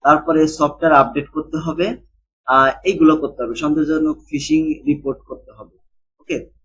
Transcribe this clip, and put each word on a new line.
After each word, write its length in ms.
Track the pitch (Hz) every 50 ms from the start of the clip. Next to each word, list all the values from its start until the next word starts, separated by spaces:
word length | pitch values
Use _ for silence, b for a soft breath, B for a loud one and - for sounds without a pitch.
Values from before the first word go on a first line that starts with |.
তারপরে 460 | - 139 151 151 - 165 156 156 156 156
সফটওয়্যার 440 | - - 151 143 - - 165 160
আপডেট 360 | 151 139 135 127 117 143 - -
করতে 280 | _ 156 151 - -
হবে, 400 | 156 156 165 156 165 175 214 349 - _ _ _ _ _ _ _ _ _
আহ, 240 | - 131 135 135 135 - - -
এইগুলো 320 | 185 - 160 160 156 156
করতে 260 | - 139 123 - -
হবে। 120 | 123 113 117
সন্দেহজনক 640 | - 160 147 151 156 151 147 156 156 156 156 151 - - _
ফিশিং 440 | 151 143 143 - 156 156 156 156 151 - 127
রিপোর্ট 320 | 143 147 143 - 139 131 -
করতে 340 | _ _ 131 - _ -
হবে, 260 | - 110 104 85 _ _ _ _ _ _ _ _ _ _
ওকে? 300 | _ - 165 120 - _ _ _